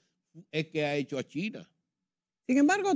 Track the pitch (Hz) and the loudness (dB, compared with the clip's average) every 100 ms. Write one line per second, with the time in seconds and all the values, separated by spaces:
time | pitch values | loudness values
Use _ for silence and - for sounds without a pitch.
0 | _ _ _ 160 - 151 156 156 147 147 | _ _ _ -20 -8 -6 -4 -2 -2 -2
1 | 135 135 - 147 214 180 85 _ _ _ | -2 -6 -6 -6 -6 -8 -16 _ _ _
2 | _ _ _ _ - 262 294 403 392 | _ _ _ _ 0 4 4 4 0